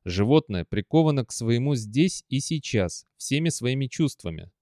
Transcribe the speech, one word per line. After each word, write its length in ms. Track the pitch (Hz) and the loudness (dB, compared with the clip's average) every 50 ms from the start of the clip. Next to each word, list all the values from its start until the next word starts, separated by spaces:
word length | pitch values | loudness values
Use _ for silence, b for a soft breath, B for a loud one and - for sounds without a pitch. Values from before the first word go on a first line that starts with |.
| - | -8
Животное 640 | 92 87 95 101 117 147 156 - - 101 90 82 | -2 0 2 4 6 6 4 4 2 -2 -4 -4
приковано 600 | - - 104 98 - - 160 160 156 143 135 117 | -2 -4 -4 -2 2 2 2 4 4 2 0 -2
к 60 | - | -4
своему 420 | - - 117 113 117 120 131 147 143 | -6 -4 0 0 2 2 2 0 0
здесь 520 | 117 107 104 107 139 175 190 - - - - | -2 -4 -2 0 2 2 2 0 -6 -8 -4
и 120 | 123 139 | -4 -4
сейчас, 680 | - - 165 151 - - - 107 92 87 - - - _ _ | -2 -2 -4 -6 -4 -2 0 0 0 0 -4 -8 -16 _ _
всеми 320 | - - - 135 147 165 165 | -12 -4 -2 0 0 0 0
своими 380 | - - 117 123 131 139 139 | -2 -2 -2 -2 -2 -2 -4
чувствами. 640 | 123 - - 160 135 - - - 85 80 80 85 87 _ _ | -4 -2 0 0 0 -2 -4 -8 -8 -8 -10 -12 -16 _ _